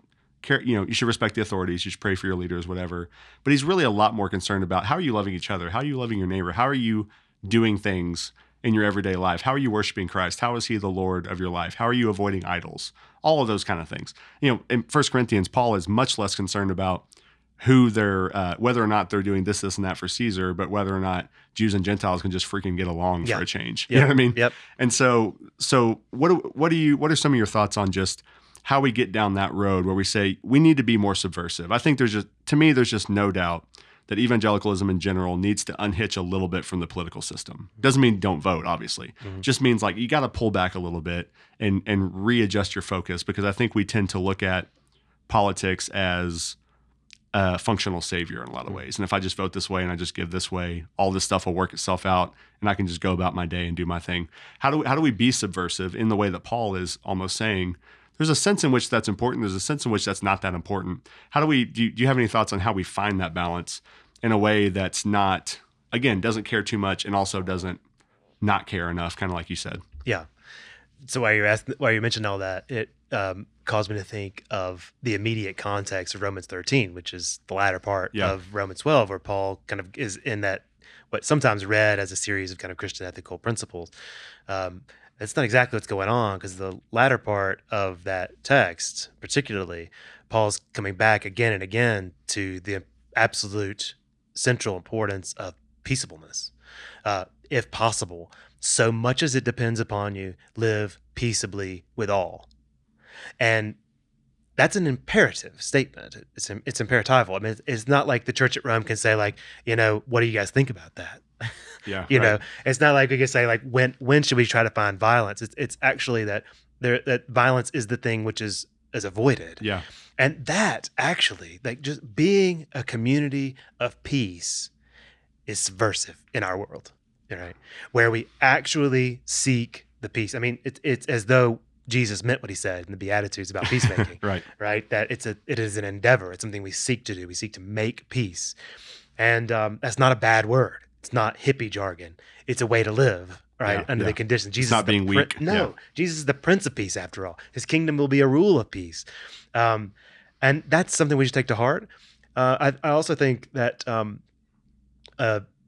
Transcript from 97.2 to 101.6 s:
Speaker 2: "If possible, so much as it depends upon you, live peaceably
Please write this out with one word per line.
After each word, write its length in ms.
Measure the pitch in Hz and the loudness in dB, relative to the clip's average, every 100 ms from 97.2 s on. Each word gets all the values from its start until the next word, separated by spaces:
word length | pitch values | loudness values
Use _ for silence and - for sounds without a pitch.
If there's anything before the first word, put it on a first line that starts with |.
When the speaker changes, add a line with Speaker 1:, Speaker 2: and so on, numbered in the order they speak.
| 92 _ - | -6 _ -4
Speaker 2:
"If 200 | 127 - | -4 -4
possible, 600 | - 110 - 90 87 85 - - - | 0 0 0 -6 -10 -18 -20 -20 -8
so 300 | - - 113 | -2 2 2
much 300 | 113 123 131 | 2 0 2
as 120 | 156 | 0
it 100 | 127 | 0
depends 340 | 117 120 117 117 | -2 -2 -2 -2
upon 340 | 117 101 101 | -4 -4 -4
you, 200 | 98 95 90 _ - | -6 -10 -14 _ -2
live 420 | 113 107 104 - _ | 0 0 -4 -10 _
peaceably 680 | - 120 107 98 101 | -6 -4 -2 -4 -6